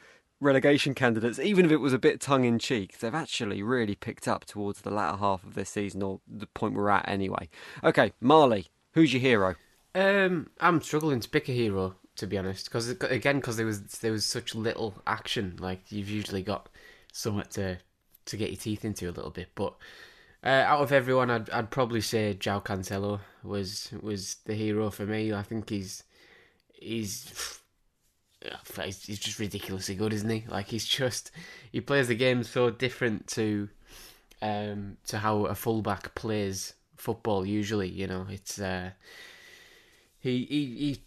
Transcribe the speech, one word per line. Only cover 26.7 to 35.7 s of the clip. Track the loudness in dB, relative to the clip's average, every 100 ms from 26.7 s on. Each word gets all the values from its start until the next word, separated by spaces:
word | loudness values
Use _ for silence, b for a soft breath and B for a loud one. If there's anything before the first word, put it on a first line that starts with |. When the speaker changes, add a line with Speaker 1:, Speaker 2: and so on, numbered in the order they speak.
Speaker 2:
he's, | _ -8 -6 -6 -8 -12 -12 -12 -12 _ _ _ _ _ _ _ _ -16 -14 -14 -10
he's, | -10 -10
he's | -12 -10
just | -8 -6
ridiculously | -6 -6 -8 -8 -6
good, | -4 -2
isn't | -2 -2
he? | -4 -4
Like, | -8 -6
he's | -6 -4
just, | -2 -2 -2 -10 B B B B
he | -8
plays | 2 2 4
the |
game | 4 4 4
so | 0 2 2
different | 2 -4 0 0 0 -4
to, | -2 0 0 -2 -10 b b b b b -8
um, | -4 -4 -4 -6 -10 -12 -8
to | -2
how | 0 2
a | 0
fullback | 0 -2